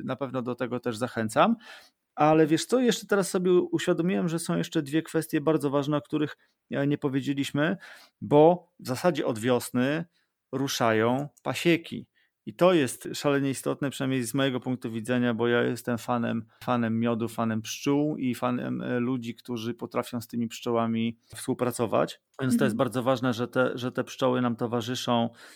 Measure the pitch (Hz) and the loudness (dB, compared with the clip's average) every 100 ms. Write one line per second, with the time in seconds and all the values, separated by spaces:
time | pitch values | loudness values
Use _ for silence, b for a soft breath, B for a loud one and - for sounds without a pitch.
0 | 107 131 131 127 123 120 123 120 127 110 | -8 -6 -6 -6 -4 -4 -4 -4 -4 -4
1 | 123 117 110 143 190 233 B B B B | -4 -2 0 4 4 4 B B B B
2 | _ - 151 160 156 156 - 254 240 - | _ 2 6 6 6 2 2 2 2 0
3 | - 202 180 190 180 180 180 160 - 175 | 0 0 2 0 4 4 2 0 0 2
4 | 170 202 180 165 - 170 170 165 139 156 | 2 2 0 -2 -2 -2 0 -2 -2 -2
5 | 156 160 151 156 147 156 139 143 139 147 | -2 -4 -2 0 2 2 2 0 0 -2
6 | - 151 147 - _ _ - 139 143 143 | -2 -4 -4 -8 _ _ -6 -2 0 0
7 | 147 135 127 139 135 143 160 190 B B | 0 -2 -2 -2 -2 0 0 -2 B B
8 | B - 107 147 160 175 _ - 107 127 | B -10 4 8 8 6 _ -12 -6 0
9 | 180 143 - 113 120 120 - 123 131 156 | 0 0 -2 0 2 0 0 -2 0 -2
10 | 170 _ _ _ - 135 135 - 117 110 | -6 _ _ _ -8 -4 -4 0 2 4
11 | 117 131 147 _ 143 127 170 165 - 110 | 2 0 -4 _ -8 -2 2 2 0 -12
12 | - _ _ _ - - 175 175 127 - | -12 _ _ _ -8 2 4 6 2 -2
13 | - - 147 139 139 127 139 139 139 - | -10 -2 0 2 0 -2 -4 -4 -4 -4
14 | 135 131 113 135 135 123 131 123 120 113 | -2 -2 -2 0 0 -2 -4 -6 -6 -6
15 | 107 123 120 110 120 120 123 120 - 117 | -2 0 2 2 2 2 2 -2 -4 -4
16 | - 120 117 113 113 b - 123 113 113 | -2 -2 -2 -4 -8 b -2 0 0 0
17 | 117 113 113 120 113 110 107 - 143 143 | 0 0 -4 -2 -2 -2 -6 -4 0 2
18 | 151 151 131 117 123 123 131 123 123 123 | 0 -2 -4 -2 -2 -2 -4 -6 -4 -2
19 | 120 131 117 117 - 117 113 117 120 120 | -2 -4 -6 -10 -8 -6 -6 -8 -6 -6
20 | - 120 - 117 113 - 123 117 113 113 | -4 -6 -6 -4 -4 -4 -2 0 0 0
21 | 113 113 - - - 123 123 120 110 117 | -2 -6 -14 -10 -4 -2 -2 -2 0 0
22 | 143 - _ - 131 240 135 113 127 123 | 0 -4 _ -6 0 2 2 2 0 0
23 | 120 127 127 113 120 131 123 127 123 127 | 0 2 0 -2 -2 0 0 -2 -6 -4
24 | 120 - 131 127 123 113 120 120 110 127 | -6 0 0 2 0 -2 -2 -2 -2 -4
25 | - 120 117 B B | 0 2 2 B B